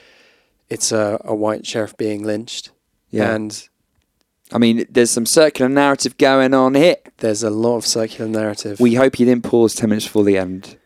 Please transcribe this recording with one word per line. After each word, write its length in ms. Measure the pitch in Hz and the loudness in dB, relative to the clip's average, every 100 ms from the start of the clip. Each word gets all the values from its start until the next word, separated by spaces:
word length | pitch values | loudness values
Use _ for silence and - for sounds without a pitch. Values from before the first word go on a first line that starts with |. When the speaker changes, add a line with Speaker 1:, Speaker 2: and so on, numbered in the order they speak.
| _ _ _ _ _ _ - | _ _ _ _ _ _ -14
Speaker 1:
it's 220 | 117 - | -6 -4
a, 280 | 110 104 107 | -2 -2 -4
a 100 | - 107 | -6 -4
white 300 | 107 107 - | -4 -4 -6
sheriff 300 | 117 104 - | -6 -6 -6
being 260 | 107 104 | -6 -6
lynched. 480 | 107 107 120 - - _ _ _ _ | -6 -6 -8 -14 -16 _ _ _ _
Speaker 2:
Yeah. 240 | 110 113 | -4 -2
Speaker 1:
And 340 | 110 107 104 - _ _ _ _ _ _ _ _ | -2 -6 -12 -18 _ _ _ _ _ _ _ _
Speaker 2:
I 60 | 117 | 0
mean, 280 | 117 117 - | 2 2 0
there's 220 | 123 117 | 2 2
some 140 | 120 113 | 0 0
circular 440 | 165 151 - 131 | 2 2 2 0
narrative 480 | 139 143 139 131 - | 2 2 0 -4 0
going 360 | 135 135 131 | 2 4 2
on 200 | 135 131 139 | 2 2 4
here. 220 | 170 - - - | 2 2 -4 -6
Speaker 1:
There's 260 | 113 104 | -4 -2
a 60 | 110 | -2
lot 280 | 107 117 120 | -2 0 -2
of 80 | - | -2
circular 440 | 117 113 - 110 | -4 -4 -8 -6
narrative. 500 | 110 107 104 107 101 | -4 -4 -6 -8 2
Speaker 2:
We 160 | 120 120 | 2 4
hope 240 | 135 - | 2 2
you 60 | 120 | 2
didn't 180 | 123 | 2
pause 320 | - 117 110 - | 2 2 2 2
ten 140 | 110 | -2
minutes 160 | 104 - | -2 -2
before 160 | 107 | 0
the 140 | 101 95 | 2 2
end, 400 | 92 92 - - | -2 -8 -16 -20